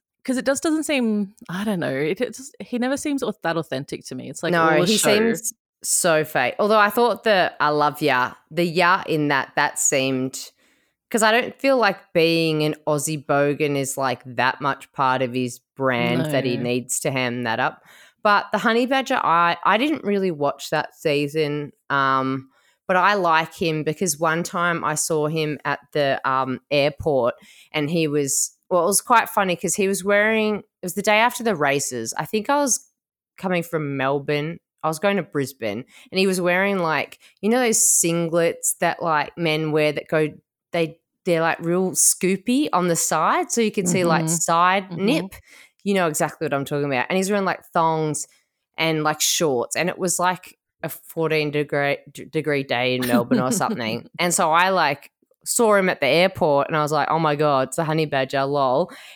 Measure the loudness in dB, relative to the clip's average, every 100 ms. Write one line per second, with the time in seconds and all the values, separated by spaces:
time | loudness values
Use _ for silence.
0 | _ _ -4 -2 -2 -2 0 -2 0 0
1 | 0 0 -4 -8 -12 -6 -4 -2 -2 -2
2 | -2 -2 -6 -8 -18 -18 -8 -4 -2 -2
3 | -4 -4 -4 -6 -4 -4 -4 -8 -8 -12
4 | -12 -12 -12 -6 -2 2 4 4 2 2
5 | 2 2 2 -2 -6 -12 _ _ -4 0
6 | 2 2 2 0 0 0 2 4 4 2
7 | 0 0 2 2 2 0 0 2 0 0
8 | 0 2 0 -6 -8 -2 0 2 4 2
9 | 0 0 2 0 0 0 0 0 2 2
10 | 2 0 -4 -6 -16 _ _ _ _ _
11 | -4 2 4 2 0 -2 0 2 2 0
12 | -2 2 4 4 2 0 0 -2 -2 -2
13 | -2 -6 -2 0 2 0 -2 -2 -4 -4
14 | -4 -4 -6 -2 0 0 -2 -4 -6 -2
15 | 0 0 -2 -2 -4 -8 _ -4 0 0
16 | 0 0 0 0 0 -2 -2 -2 -4 -4
17 | -2 -2 -2 -2 -4 -2 -2 -4 -20 -20
18 | -20 _ 2 2 2 -2 2 2 2 0
19 | 0 0 2 4 2 2 2 2 2 -2
20 | -2 0 0 0 -2 -2 -4 -4 -4 -4
21 | 0 0 0 -2 -2 -2 -8 -12 -2 0
22 | 2 2 0 -4 -8 _ _ _ 0 2
23 | 4 2 2 2 0 -2 -2 -2 -2 -2
24 | -4 0 0 0 -2 -2 -2 0 -2 -2
25 | -2 -2 -2 -2 -4 -4 -6 -6 _ -2
26 | 0 0 0 0 -2 -6 -2 2 2 0
27 | 0 2 0 -2 -12 -20 -8 -4 -2 0
28 | 0 0 -2 -2 -4 _ -2 0 2 0
29 | 2 2 2 0 0 0 -2 -2 -2 -2
30 | 0 2 2 2 0 -2 -8 _ -10 -4
31 | 2 4 2 0 -2 0 0 0 -2 -6
32 | -8 -8 -4 -4 0 0 0 -2 _ _
33 | _ _ _ -8 -2 -2 -2 -4 -4 -2
34 | -2 -2 -2 -4 -4 -10 _ _ -6 -2
35 | -2 -2 -2 -4 -4 -6 -6 -6 -10 -20
36 | -6 0 0 2 0 2 0 0 0 -2
37 | -4 -12 -20 _ 0 2 2 2 2 2
38 | 2 0 0 0 0 0 -6 -2 -2 -2
39 | -2 -2 -2 -4 -2 0 0 2 2 0
40 | -2 0 -2 -6 _ _ _ -2 -2 -6
41 | _ _ -2 0 2 0 0 0 0 0
42 | 0 2 0 0 0 0 0 0 0 0
43 | 0 0 0 0 -2 0 0 0 0 2
44 | 2 2 0 0 0 2 4 2 -2 -2
45 | 0 0 -2 -12 -20 -20 -20 _ -2 0
46 | 0 0 -4 -4 -4 -4 -2 -4 -2 -2
47 | 0 -2 0 -2 -2 -4 -2 0 2 2
48 | 0 -2 -8 _ _ _ _ -4 -2 0
49 | 0 0 -2 0 0 0 -2 -2 -4 -2
50 | -2 0 -2 -2 -8 _ _ _ -12 -12
51 | -10 -4 0 0 0 -2 -2 0 0 -2
52 | -8 -18 -8 -4 -2 -2 0 0 0 0
53 | 0 0 2 0 0 0 -2 -2 -6 -6
54 | -8 -4 -2 0 2 2 2 2 0 -2
55 | -10 _ _ _ -4 0 4 4 2 0
56 | 2 4 2 2 2 2 2 0 0 0
57 | 0 2 0 2 2 2 0 -2 -2 0
58 | 0 -2 -2 -2 0 0 0 0 -2 -6
59 | -20